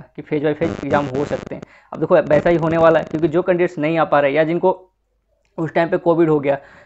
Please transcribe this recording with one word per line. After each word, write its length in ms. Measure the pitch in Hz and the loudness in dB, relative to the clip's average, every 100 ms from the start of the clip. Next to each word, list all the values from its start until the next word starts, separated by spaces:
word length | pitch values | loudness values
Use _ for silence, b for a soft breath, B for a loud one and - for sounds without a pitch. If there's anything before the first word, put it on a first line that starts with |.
| - - | -12 -16
कि 60 | |
phase 240 | 151 151 151 | -6 -2 -2
by 80 | 151 | -2
phase 300 | 165 98 143 | -4 -4 -2
एग्जाम 200 | 147 143 | -2 -2
हो 180 | 131 147 | -4 -4
सकते 300 | 135 101 139 | -6 -8 -14
हैं। 60 | - B B | -16 B B
अब 60 | - | -6
देखो 220 | 151 180 - | 2 2 4
वैसा 200 | 151 175 | 2 2
ही 80 | 170 | 2
होने 200 | 160 165 | 2 2
वाला 220 | 165 160 | 4 4
है, 60 | - | 0
क्योंकि 220 | 156 160 | -2 -2
जो 140 | 160 | 0
कैंडिडेट्स 360 | 185 175 175 - | 0 0 0 -2
नहीं 180 | 151 165 | -2 0
आ 60 | 151 | 2
पा 140 | 147 | 2
रहे 120 | 143 | 2
या 120 | 143 | 2
जिनको 360 | 156 170 180 - - _ _ _ _ _ _ - | 0 0 0 -2 -8 _ _ _ _ _ _ -8
उस 160 | 156 | -4
टाइम 160 | 180 165 | -2 0
पे 80 | 180 | 0
कोविड 300 | 170 165 165 | 0 2 2
हो 100 | 151 | 2
गया, 180 | 139 143 B B | 0 -4 B B